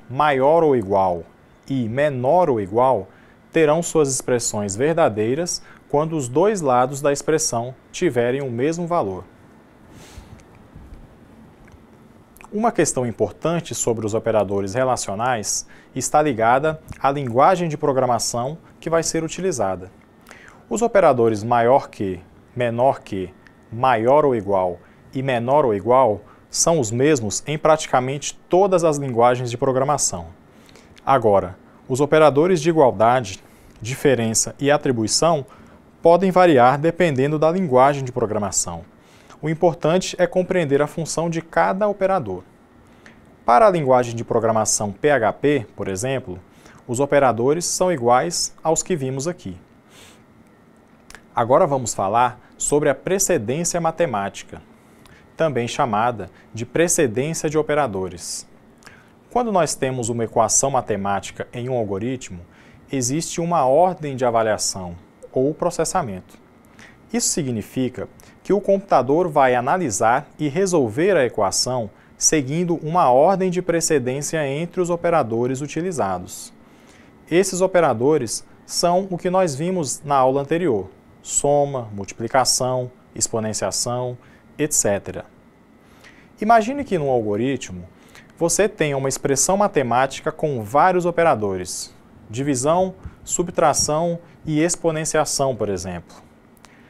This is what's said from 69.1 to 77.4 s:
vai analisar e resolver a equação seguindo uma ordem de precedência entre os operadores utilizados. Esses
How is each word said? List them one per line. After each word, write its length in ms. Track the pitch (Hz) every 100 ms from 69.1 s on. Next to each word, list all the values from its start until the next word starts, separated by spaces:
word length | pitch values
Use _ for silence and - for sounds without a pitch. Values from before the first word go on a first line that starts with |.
| 151 180
vai 260 | 147 135 123
analisar 720 | 123 180 165 101 113 123 151 -
e 100 | 151
resolver 680 | 139 196 175 120 107 180 185
a 80 | 123
equação 640 | - 98 95 - 127 104 - _ -
seguindo 600 | - 160 127 156 180 160
uma 340 | 151 175 151
ordem 400 | 123 160 196 185
de 100 | 175
precedência 840 | 175 165 160 151 123 131 143 160 143
entre 340 | 139 170 185
os 80 | 175
operadores 720 | 170 175 165 120 113 123 131
utilizados. 920 | 143 - 180 165 101 90 92 - - - - - - - - - -
Esses 300 | 165